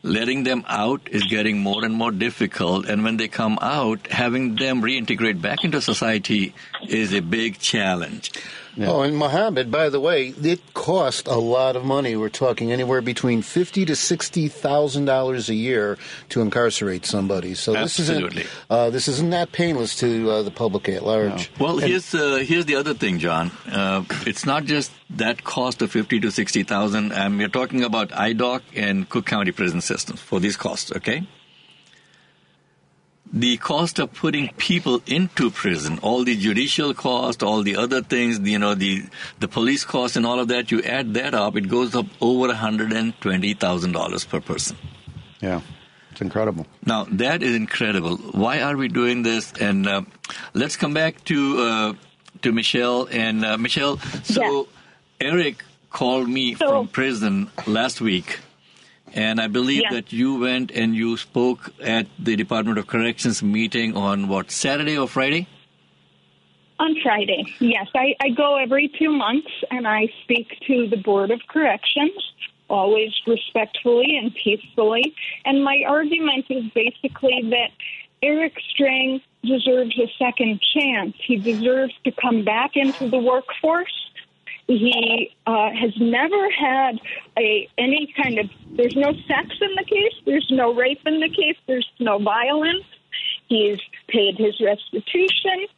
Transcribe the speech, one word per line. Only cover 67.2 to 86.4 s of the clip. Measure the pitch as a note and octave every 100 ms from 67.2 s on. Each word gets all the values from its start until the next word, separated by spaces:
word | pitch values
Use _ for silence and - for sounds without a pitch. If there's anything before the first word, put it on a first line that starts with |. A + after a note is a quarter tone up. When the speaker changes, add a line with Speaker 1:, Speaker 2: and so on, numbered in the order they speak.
| G3+ - G3+ -
Speaker 4:
yes. | A#3+ A3+ -
I, | B3+ C4+ -
I | C#4
go | A#3+ C#4+ C#4
every | B3+ C4+ D4
two | - D#4
months | D4 G#3+ C4+ - - -
and | B3+ A3+
I | G#3+ A3 -
speak | - A#3+ A3+ - -
to | B3+ A3+
the | G3+
Board | G3+ G3 G3
of | A#3+ -
Corrections, | D#4 D4 G#3 - C#4+ D4+ G4 - - - _ _
always | G3+ G3 G#3+ A3 G#3
respectfully | A3 A3+ - A3+ G#3 - A#3+ A#3+ C#4 D4
and | A3+
peacefully. | - G#3+ G#3+ - - G#3+ A3+ C#4+ - - -
And | - C#4
my | C#4 C#4 -
argument | D4 D4+ E4 D#4 C4+ -
is | C4 A3
basically | A#3 A#3+ - C4+ - C4 B3+ A3+
that | A#3+ A#3 _ - - - _
Eric | C#4 D4+ D#4+ - -
Strang | - C#4 C4 C4 C4 - _
deserves | A3+ C4 B3+ B3+ A#3+ B3
a | A#3 -
second | B3 B3 A3+ G#3 -
chance. | D4+ C#4 A3+ G3 -
He | - A3+
deserves | A3 G#3+ A#3 C4 C4 -
to | C4
come | - B3 A3+
back | G#3 A3 C4+
into | C#4+ C4+ - B3+
the | B3+
workforce. | A#3+ B3+ - - D#4 E4+ F#4 - - - - _ - - -
He, | A#3 A#3+ A#3 A3+ A3+ - _ -
uh, | A3+ G#3+
has | A3+ A#3 G#3+
never | A#3 B3 D#4+ G4+